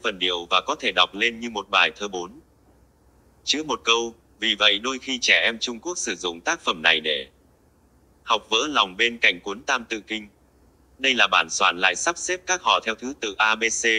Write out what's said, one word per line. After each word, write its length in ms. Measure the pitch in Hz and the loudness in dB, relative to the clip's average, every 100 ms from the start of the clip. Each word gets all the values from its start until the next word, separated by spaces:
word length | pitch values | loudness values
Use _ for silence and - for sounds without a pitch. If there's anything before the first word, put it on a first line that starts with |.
vần 160 | 117 95 | -4 -2
điệu 280 | 92 87 85 | -2 -2 0
và 120 | 92 | 0
có 140 | 110 147 | 0 -2
thể 160 | 120 90 | -2 2
đọc 200 | 90 98 | 2 2
lên 240 | 117 117 | -2 -2
như 100 | 117 | -8
một 200 | 104 95 | -8 -2
bài 220 | 95 87 - | 0 0 -2
thơ 120 | 101 | -6
bốn 320 | 92 90 - - _ _ _ _ _ _ _ _ _ | -6 -8 -12 -20 _ _ _ _ _ _ _ _ _
chữ 200 | - 139 | -4 -4
một 180 | 156 117 | -2 -2
câu, 320 | - 117 117 - _ - | 2 2 0 -8 _ -6
"Vì 160 | 110 104 | -2 2
vậy 240 | 104 101 | 2 2
đôi 200 | 120 131 | -2 -6
khi 200 | 135 127 | -6 -2
trẻ 200 | 117 90 98 | 2 2 2
em 140 | 117 | -2
Trung 200 | - 117 | -6 -8
Quốc 180 | 165 175 | -8 -6
sử 180 | 120 87 | -6 -4
dụng 260 | 90 85 | -6 -6
tác 200 | 113 165 | -4 -4
phẩm 200 | - 90 | -2 -2
này 180 | 82 80 | 0 0
để 280 | 78 71 65 _ _ _ _ _ _ _ _ _ | 0 -4 -6 _ _ _ _ _ _ _ _ _
học 240 | - 110 - | -2 -2 2
vỡ 180 | 110 151 | 0 2
lòng 300 | 131 98 92 | 2 0 2
bên 200 | 117 117 | 0 2
cạnh 180 | 110 87 | 0 0
cuốn 180 | 101 101 | -4 -6
Tam 240 | 147 127 113 | -2 -2 -2
Tự 140 | 110 | -8
Kinh." 280 | 95 110 104 _ _ _ _ _ _ - | -6 -10 -10 _ _ _ _ _ _ -4
Đây 160 | 135 120 | 0 4
là 120 | 98 | 4
bản 160 | 92 80 | 4 2
soạn 280 | - 98 87 | 2 2 4
lại 180 | 95 90 | 0 0
sắp 220 | 170 175 | -2 -2
xếp 220 | - 180 - | -4 -4 -2
các 140 | 180 | -2
họ 180 | 110 92 113 | 2 2 2
theo 100 | 110 | -6
thứ 180 | 123 143 | -6 -6
tự 140 | 110 95 | -6 0
A 180 | 110 110 | 2 2
B 80 | 113 - | 0 0
C 20 | 117 | 0